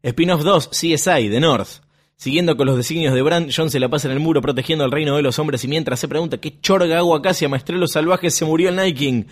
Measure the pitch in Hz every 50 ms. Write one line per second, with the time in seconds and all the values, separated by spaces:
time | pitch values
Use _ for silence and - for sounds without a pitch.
0 | - 127 117 - 170 175 180 156 147 185 202 165 135 - - - - 165 160 143
1 | - 196 175 143 117 101 104 123 156 165 135 107 101 - - - _ _ _ _
2 | _ _ _ _ - 131 139 170 175 170 151 - 139 131 135 123 120 - 160 170
3 | 160 139 131 127 131 156 175 170 170 139 - - 160 151 123 135 127 123 135 147
4 | 131 135 131 139 156 165 160 143 113 147 135 127 131 - 160 156 143 127 131 151
5 | 156 147 139 151 143 131 120 - 151 151 139 120 - 139 147 160 160 - 127 120
6 | - 139 135 156 170 160 - - - 156 - _ - - 190 196 180 165 165 170
7 | 175 170 165 151 135 190 175 - 165 139 139 131 - - 170 185 180 147 - 156
8 | 156 175 185 175 - 170 143 - 165 156 160 165 175 185 180 190 190 185 156 123
9 | 143 135 127 117 98 -